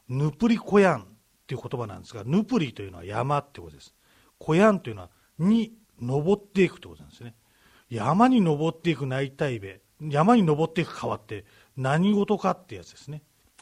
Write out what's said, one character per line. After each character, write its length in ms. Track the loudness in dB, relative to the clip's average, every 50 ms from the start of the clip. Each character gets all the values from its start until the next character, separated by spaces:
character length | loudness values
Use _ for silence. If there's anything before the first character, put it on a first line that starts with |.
| _ -8
ヌ 220 | -4 -2 -2 -2
プ 160 | -2 0 2 2
リ 100 | 2 0
コ 220 | 0 2 4 4
ヤ 160 | 4 4 2
ン 60 | 0
っ 40 | -6 -14 -20 _ _ _ _ _ _
て 80 | -12 -12
い 40 | -12
う 20 | -10
言 140 | -8 -8 -8
葉 60 | -8
な 100 | -8 -10
ん 60 | -14
で 40 | -18
す 80 | -16 -16
が、 100 | -12 -4
ヌ 200 | 0 0 0 0
プ 160 | 0 0 -2
リ 140 | -2 -2 -6
と 80 | -10
い 60 | -12 -14
う 20 |
の 80 | -14 -14
は 60 | -12
山 340 | -8 -6 -4 -2 -2 -2 -2
っ 120 | -4 _
て 100 | -12 -18
こ 100 | -18 -18
と 60 | -18
で 40 | -20
す。 140 | -20 -20 _ _ _ _ _ _ _ _ _ -10
コ 160 | -4 0 2
ヤ 160 | 4 4 4
ン 100 | 4 2
と 100 | -2 -8
い 20 |
う 40 | -12
の 60 | -12
は 80 | -14 -18 _ _ _ _ _ -2
に 360 | 0 2 2 2 0 -2 -8 -16 _ _ _ -10
登 380 | -6 -4 -4 -2 0 0 0 0
っ 40 |
て 200 | -2 -2 0 0
い 60 | 0 0
く 80 | 0
っ 40 | -6
て 80 | -20 -20
こ 60 | -20
と 80 | -20
な 60 | -20 -20
ん 20 |
で 60 | -20
す 80 | -20 -20
ね。 100 | -20 -20 _ _ _ _ _ _ _ _ _ _ -10
山 380 | -6 -4 -2 0 2 4 4 4
に 120 | 4 4
登 340 | 4 2 2 0 0 -2 -4
っ 20 |
て 140 | -2 -2 -2
い 60 | -2
く 100 | -2 -4
ナ 140 | -4 -4 -4
イ 100 | -6 -6
タ 200 | -6 -4 -4 -4
イ 100 | -4 -6
ベ、 220 | -8 -12 -16 -18 _ _ _ -14
山 360 | -8 -2 0 2 6 6 6
に 60 | 6
登 260 | 6 4 4 2 0 0
っ 40 |
て 80 | -2 -2
い 60 | -4
く 120 | -4 -6 -8
川 180 | -6 -6 -6
っ 40 | -6
て 240 | -8 -10 -14 -14 -14 _ _ _ _ _ _
何 360 | -6 -2 0 2 2 4 4 4
事 240 | 2 2 0 0 0
か 140 | 0 -2
っ 140 | -4 -4 -8
て 80 | -16 -16
や 80 | -16
つ 80 | -16 -18
で 60 | -20
す 120 | -20 -18 -16
ね。 140 | -16 -16 -18 _ _ _ _ _ _ _